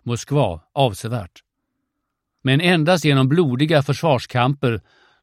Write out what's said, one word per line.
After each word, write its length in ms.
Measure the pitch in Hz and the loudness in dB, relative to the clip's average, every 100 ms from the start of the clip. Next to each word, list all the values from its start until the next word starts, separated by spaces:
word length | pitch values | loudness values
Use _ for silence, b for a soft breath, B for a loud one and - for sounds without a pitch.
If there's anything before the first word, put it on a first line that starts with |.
Moskva 580 | - 120 - 143 113 82 - | -8 -8 -4 -2 -2 -4 -8
avsevärt. 720 | - 135 98 113 120 92 - _ _ _ _ _ _ _ _ _ _ | -2 -2 -2 -8 -8 -10 -18 _ _ _ _ _ _ _ _ _ _
Men 180 | 131 139 | -2 0
endast 440 | 175 175 151 180 151 | 2 2 2 2 2
genom 240 | 139 131 | 2 4
blodiga 540 | 165 156 123 156 156 | 2 2 0 0 0
försvarskamper 1000 | 139 139 165 127 - 123 123 143 131 110 b b b b | 0 -2 0 0 -2 -2 0 0 -2 -4 b b b b